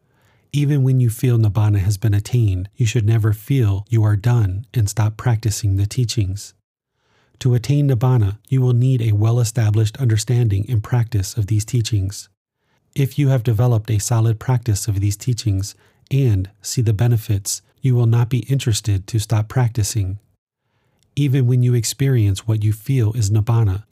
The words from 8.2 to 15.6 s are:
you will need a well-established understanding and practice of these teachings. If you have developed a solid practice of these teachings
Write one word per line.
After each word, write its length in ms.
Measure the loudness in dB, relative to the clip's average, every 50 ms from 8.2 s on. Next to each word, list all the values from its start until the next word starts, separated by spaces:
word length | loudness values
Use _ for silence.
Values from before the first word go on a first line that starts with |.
| 2 0 -2 -6 _
you 140 | _ -2 0
will 140 | 2 2 2
need 260 | 2 2 2 0 0
a 120 | 0 0 0
well-established 840 | 2 2 2 2 0 0 -2 -2 0 0 2 2 2 0 0 -2
understanding 680 | -2 0 0 0 0 0 0 0 0 2 2 0 -2 -2 -2
and 160 | -2 -4 -2
practice 500 | 0 -2 -2 -2 0 -2 -4 -4 -2 -4 -6
of 80 | -2
these 180 | -2 -2 -2 -2
teachings. 640 | -2 -2 -2 -2 0 -2 -2 -2 -4 -8 -10 -16 -20 _ _ _ _ _ _ _ _ _ _ _ _ _
If 200 | -4 -4 -2 0
you 120 | 0 0 2
have 160 | 2 2 2
developed 460 | 0 2 2 2 2 2 0 0 0
a 100 | -2 -2
solid 400 | 0 0 0 2 2 2 0 -2
practice 480 | -2 -2 -2 -2 0 -2 -2 -2 -2 -4
of 100 | -2 -2
these 180 | -2 -2 -2
teachings 600 | -2 -4 -4 -4 -2 -2 -2 -2 -2